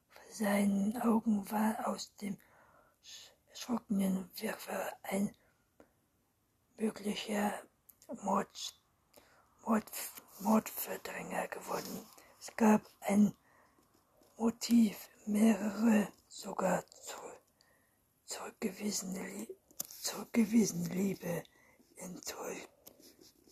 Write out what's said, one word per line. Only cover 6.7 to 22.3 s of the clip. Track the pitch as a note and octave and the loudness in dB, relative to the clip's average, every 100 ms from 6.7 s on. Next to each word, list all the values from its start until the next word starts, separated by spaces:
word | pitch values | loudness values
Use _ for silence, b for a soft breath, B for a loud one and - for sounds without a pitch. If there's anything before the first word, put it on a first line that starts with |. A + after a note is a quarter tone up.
| - | -4
möglicher | G#3+ - G3+ - - G#3 G#3 - - _ - - - A#3 | -4 -2 -4 -4 -2 0 0 -2 -10 _ -20 -20 -14 -8
Mord, | G3+ - - - - - _ _ _ b b b b b | 0 0 -2 -8 -12 -12 _ _ _ b b b b b
Mord, | - A3 - - - - - - | 0 0 -2 -10 -12 -14 -18 -4
Mordverdränger | G3 A3 - - - - - - - - - | 2 2 2 -6 -8 -8 -8 -10 -8 -6 -6
geworden. | - - - - - - - B B | -8 -6 -6 -6 -12 -14 -20 B B
Es | - - | -10 2
gab | A3 G#3+ - - | 6 6 2 -6
ein | - G#3 G3+ - b b b b b _ _ _ _ - | 2 6 6 2 b b b b b _ _ _ _ -2
Motiv, | A3+ - - A#3 G#3+ F3 - - | -2 -2 4 6 6 4 -12 -12
mehrere | G#3+ G#3 A3+ G3 G#3 G3+ A3+ G#3+ F#3 - - | -2 4 6 4 0 2 4 6 2 -6 -20
sogar | - - - F#3 - - | -14 -8 -2 2 0 -2
zu-, | - - - - - _ b b b b b b _ - | -14 -14 -12 -14 -16 _ b b b b b b _ -14
zurückgewiesene | - - - G#3 F#3 G#3 - F#3 F#3 | -12 -10 -4 -4 -2 -2 -2 -4 -6
Lie-, | F#3+ G3 A3+ - _ - - | -6 -8 -10 -12 _ -12 -10
zurückgewiesene | - - - - A#3+ G3+ A3+ G3 E3+ E3+ | -8 -8 -6 0 2 6 6 6 2 -2
Liebe, | F#3 G3 - F3 E3 - b b b _ - | 0 0 0 -4 -4 -6 b b b _ -16
Enttäusch-, | F3+ F3 - | -14 -12 -12